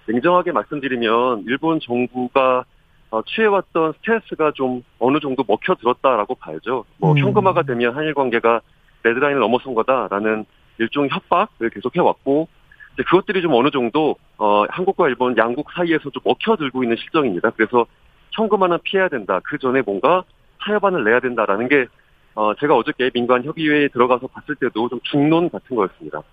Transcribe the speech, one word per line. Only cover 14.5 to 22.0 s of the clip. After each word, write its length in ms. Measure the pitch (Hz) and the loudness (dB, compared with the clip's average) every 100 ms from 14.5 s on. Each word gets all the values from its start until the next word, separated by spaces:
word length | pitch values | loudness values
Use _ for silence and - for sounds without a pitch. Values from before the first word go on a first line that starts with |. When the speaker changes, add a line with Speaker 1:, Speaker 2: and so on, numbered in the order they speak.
| 104 101 | 2 2
Speaker 1:
한국과 400 | 165 185 190 156 | -2 -2 0 0
일본 300 | 120 127 113 | 0 0 0
양국 300 | 113 135 - | 0 -2 -6
사이에서 360 | 175 170 156 143 | -4 0 -2 -4
좀 140 | 131 - | -4 -2
먹혀들고 580 | - 220 208 139 131 | 0 0 -2 -2 -2
있는 140 | 117 117 | -2 -2
실정입니다. 540 | - 160 127 85 113 | -2 0 0 0 -2
그래서 340 | - 107 120 117 _ _ _ _ | 0 0 2 0 _ _ _ _
현금화는 480 | - 220 202 180 170 | -4 0 2 2 0
피해야 240 | - 190 185 | -2 0 0
된다, 320 | 127 98 92 | -2 -4 -4
그 160 | - - | -4 -4
전에 240 | 127 131 | -2 0
뭔가 400 | 104 98 135 185 - _ _ - | -2 0 2 0 -2 _ _ -10
타협안을 440 | 208 208 196 175 | -4 0 0 0
내야 160 | 107 123 | 2 2
된다라는 500 | 127 117 101 98 127 | 2 -2 0 0 2
게, 160 | 143 120 _ | 0 0 _